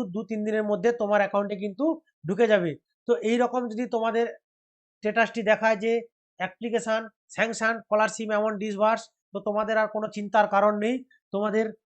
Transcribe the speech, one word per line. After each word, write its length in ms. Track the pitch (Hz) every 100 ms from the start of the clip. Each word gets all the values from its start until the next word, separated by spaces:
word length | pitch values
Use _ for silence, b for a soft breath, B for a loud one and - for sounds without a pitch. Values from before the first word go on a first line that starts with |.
| 202
দু 80 | 196 220
তিন 100 | 214 214
দিনের 180 | 214 208
মধ্যে 180 | 208 226 233
তোমার 180 | 202 208
অ্যাকাউন্টে 320 | 196 202 202 202
কিন্তু 220 | 208 190 311 320 _ _ 151
ঢুকে 180 | 196 226
যাবে। 200 | 208 170 139 _ _ -
তো 40 | 233 214
এই 80 | 240
রকম 180 | 247 254 240
যদি 140 | 220 247 226
তোমাদের 300 | 226 226 233 - _ _ _ _ _ _
স্ট্যাটাসটি 440 | 214 226 220 233 208
দেখায় 260 | 214 220 214
যে 100 | 226 233 233 _ _ -
অ্যাপ্লিকেশন 640 | 185 - 226 226 220 220 220 _ _ -
স্যাংশন, 380 | 226 226 226 226 -
স্কলারশিপ 440 | 214 214 220 214
অ্যামাউন্ট 260 | 208 214 208
ডিসবার্স, 400 | 214 196 214 226 - _ _
তো 60 | - 214
তোমাদের 280 | 208 214 220
আর 60 | 214 220
কোনো 120 | 214 208
চিন্তার 320 | 208 220 208 196
কারণ 180 | 208 208
নেই, 120 | 214 254 - b _
তোমাদের 320 | 196 208 214 220 - _